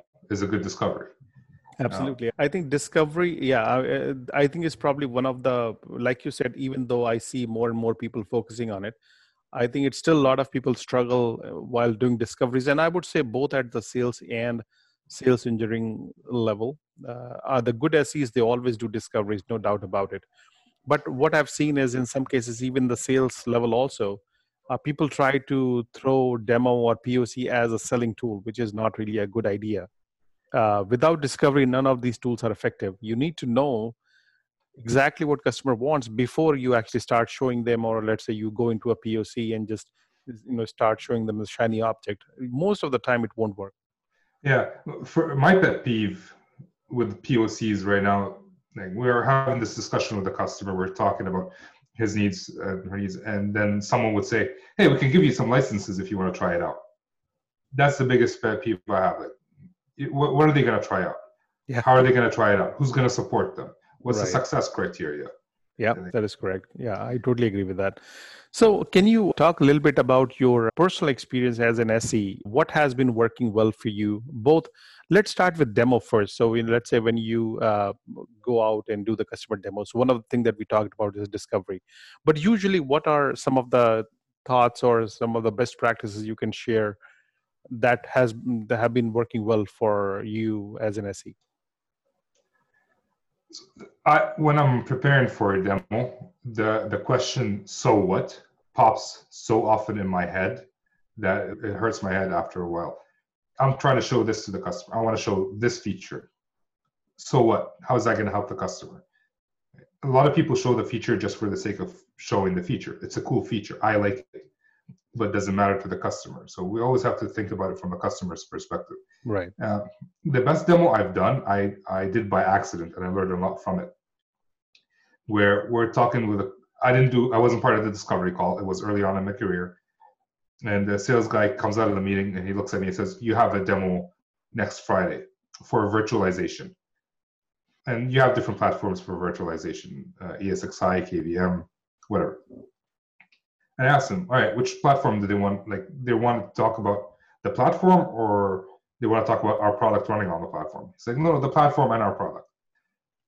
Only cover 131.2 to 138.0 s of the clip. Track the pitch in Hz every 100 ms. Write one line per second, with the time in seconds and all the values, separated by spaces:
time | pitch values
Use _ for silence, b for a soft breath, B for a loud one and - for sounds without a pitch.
131.2 | 110 113 104 - 107 101 110 98 95 98
132.2 | 98 95 92 98 98 101 95 90 95 -
133.2 | 113 110 117 98 95 98 92 90 - _
134.2 | _ _ _ 110 101 - - 98 87 -
135.2 | - _ _ - - 120 104 107 107 113
136.2 | 95 90 87 - - - _ _ _ _
137.2 | _ _ _ _ _ _ - 117